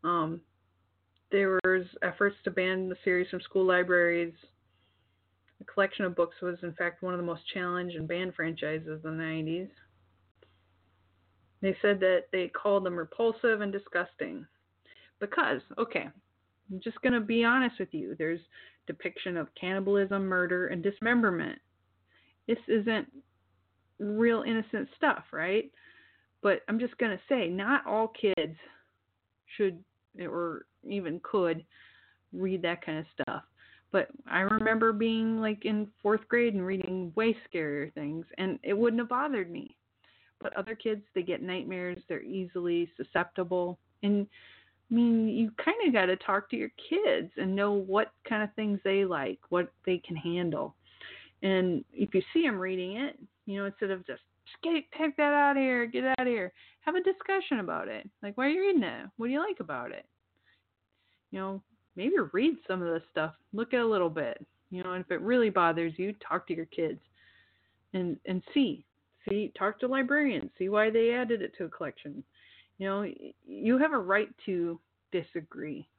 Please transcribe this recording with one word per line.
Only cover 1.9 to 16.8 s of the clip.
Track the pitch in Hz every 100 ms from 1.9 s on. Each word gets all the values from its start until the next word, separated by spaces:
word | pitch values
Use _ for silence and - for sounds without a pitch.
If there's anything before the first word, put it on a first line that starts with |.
| -
efforts | 180 170 202 202
to | -
ban | 185 185 185 185
the | 180
series | - 180 180
from | 185
school | - 190
libraries. | 190 180 180 175 170 170 170 165 - _ _ _ _ _ _ _ _ _ _ _
The |
collection | - - 196 -
of | 190
books | 175 170 -
was, | 180 175
in | 175
fact, | 160 175 170
one | 185
of | 180
the | 175
most | 160 -
challenged | 196 180 180 180 170
and | 160
banned | 170 185
franchises | - 160 165 151 156 160 156
in | 156 160
the |
nineties. | 160 160 156 165 190 - _ _ _ _ _ _ _ _ _ _ _ _ _ _ _ _ _ _
They | 196 185
said | 208 202
that | 185 180 -
they | 190 175
called | - 208 202
them | 185 175
repulsive | 170 - 233 226 240 220
and | 208
disgusting. | 196 202 180 180 _ - 90 160 _ _ _ _ - - _
Because, | 202 208 311 135 - -
okay, | 226 175 - - _ _ _ _ _
I'm | 185